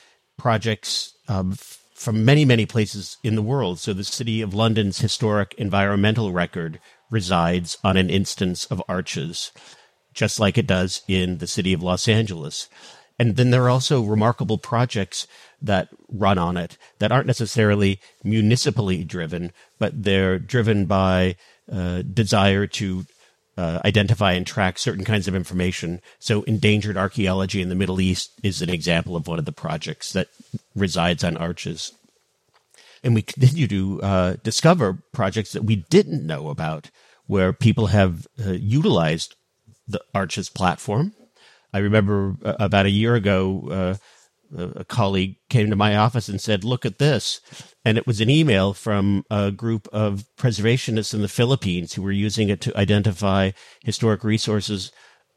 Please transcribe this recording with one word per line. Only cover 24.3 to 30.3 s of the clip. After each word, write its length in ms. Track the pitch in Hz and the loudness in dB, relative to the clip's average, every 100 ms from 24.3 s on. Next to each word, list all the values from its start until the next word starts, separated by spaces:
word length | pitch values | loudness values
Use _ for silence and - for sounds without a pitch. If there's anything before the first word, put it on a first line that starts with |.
and 120 | 90 95 | 0 -2
track 320 | - 92 - | -2 -2 -2
certain 280 | - 95 95 | -6 -4 -2
kinds 240 | 107 95 | -2 0
of 60 | 92 | -4
information. 640 | 87 92 90 - 82 87 - _ | -4 -2 -2 -2 -6 -8 -12 _
So 240 | - 107 | -2 -2
endangered 540 | - 107 107 104 104 95 | 0 2 4 2 0 -2
archaeology 640 | 95 - 95 95 95 101 | -2 0 0 0 0 -2
in 80 | 90 | -2
the 60 | 92 | -2
Middle 260 | 92 92 | -2 0
East 300 | 92 87 - - | 0 0 -4 -6
is 180 | 101 76 | -4 -4
an 80 | 85 | -4
example 460 | 87 82 85 85 85 | -2 0 0 0 -6
of 120 | 78 | -4
one 120 | 82 | -4
of 60 | 73 | -6
the 80 | |
projects 580 | 73 80 78 80 78 - | -8 -8 -8 -8 -12 -6
that 160 | 95 90 | -6 -6